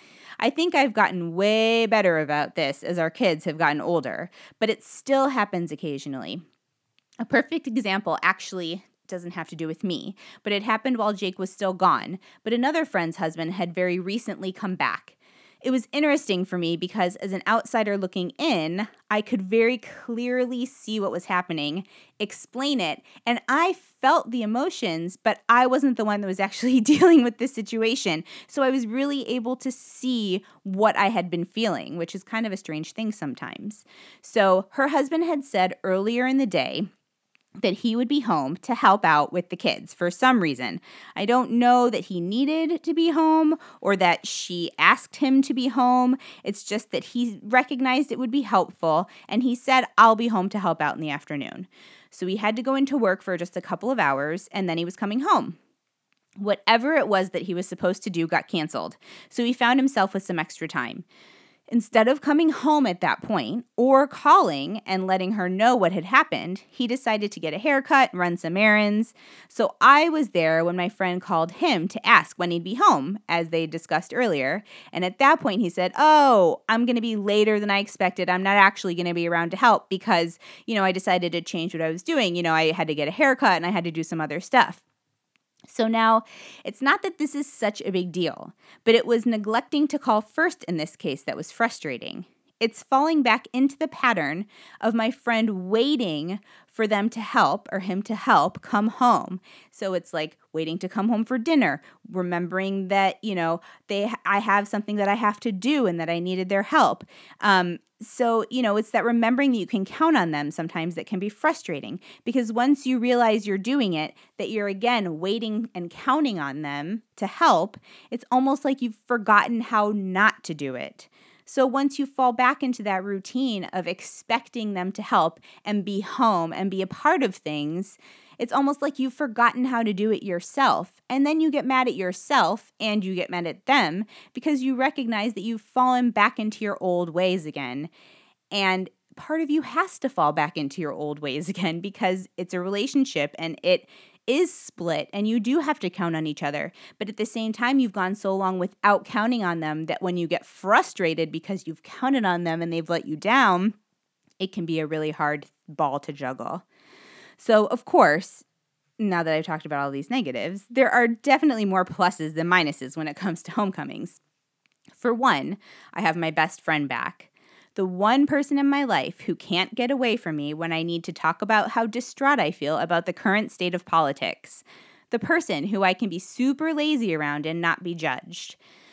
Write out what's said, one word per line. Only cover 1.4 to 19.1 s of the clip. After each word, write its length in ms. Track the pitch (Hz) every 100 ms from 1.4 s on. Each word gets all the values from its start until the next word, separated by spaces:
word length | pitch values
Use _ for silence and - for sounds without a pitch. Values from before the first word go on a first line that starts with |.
| 208 220 226 226 220
better 340 | 220 190 160
about 360 | 147 147 143 -
this 280 | 143 -
as 140 | - 180
our 140 | 160
kids 340 | - 214 160 170
have 120 | 156
gotten 220 | 156 151
older, 520 | 135 170 131 - 180 - - -
but 100 | 220
it 140 | -
still 460 | - - - 269 269
happens 420 | 254 208 180 170
occasionally. 680 | 151 160 139 143 131 85 143 165 _ _ _ _ _ _ -
A 80 | 233
perfect 400 | 233 - 330 269
example 520 | 226 202 190 185 156
actually 640 | 180 - - 190 165 185 - _ _
doesn't 240 | 180 175
have 160 | 180 160
to 60 | 160
do 120 | 160
with 160 | 160
me, 320 | 190 160 - - - -
but 80 | 208
it 120 | 202
happened 340 | 214 220 269 240
while 160 | 214
Jake 260 | 196 196 185
was 120 | 190
still 220 | - 196
gone, 460 | 185 185 131 - 185 _ _
but 80 | 220
another 320 | 240 262 320
friend's 340 | - 190 165 165
husband 360 | 165 165 165
had 200 | 190 175
very 260 | 175 180 180
recently 520 | 185 220 - - 190
come 240 | 185 196 180
back. 400 | 135 - - _ _ _ _ _
It 100 | 262
was 160 | 254 -
interesting 520 | 285 294 285 - 185
for 140 | 180 180
me 180 | 165 170
because 400 | 180 214 180 190
as 140 | 202
an 100 | 190 -
outsider 500 | 226 - 233 214 202
looking 340 | 190 190 180
in, 560 | - 311 196 156 180 214 _
I 120 | -